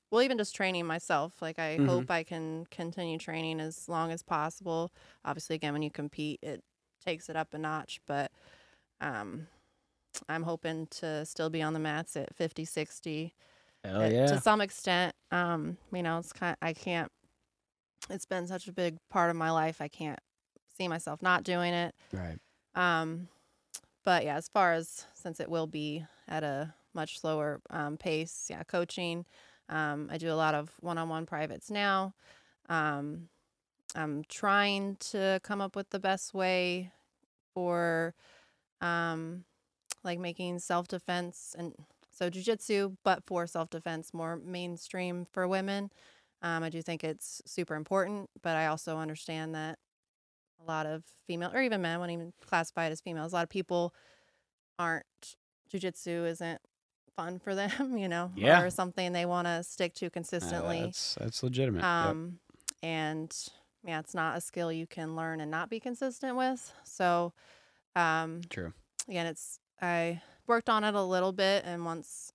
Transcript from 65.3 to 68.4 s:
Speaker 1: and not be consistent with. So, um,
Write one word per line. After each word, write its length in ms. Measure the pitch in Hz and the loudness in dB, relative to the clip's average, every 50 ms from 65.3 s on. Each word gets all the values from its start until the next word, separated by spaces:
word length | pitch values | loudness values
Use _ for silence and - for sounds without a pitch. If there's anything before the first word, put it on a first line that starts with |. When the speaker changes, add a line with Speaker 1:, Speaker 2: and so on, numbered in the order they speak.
| 160 160 | -2 -4
Speaker 1:
and 100 | 151 151 | -4 -2
not 200 | 156 160 180 214 | -2 -2 -2 -2
be 80 | 226 220 | -4 -6
consistent 560 | - 254 247 - 277 262 240 - - 262 247 | -4 -6 -4 -2 -4 -4 -4 -4 -4 -2 0
with. 360 | 254 254 254 262 247 - - - - - | 2 2 2 0 -2 -6 -12 -18 -20 -18
So, 480 | - - - 185 180 175 175 175 175 - _ - - - - - _ _ _ _ _ - | -10 -2 2 4 4 6 4 2 0 -4 _ -20 -20 -20 -20 -20 _ _ _ _ _ 2
um, 460 | 180 170 165 160 165 160 160 160 170 | 2 4 4 4 2 0 -2 -4 -8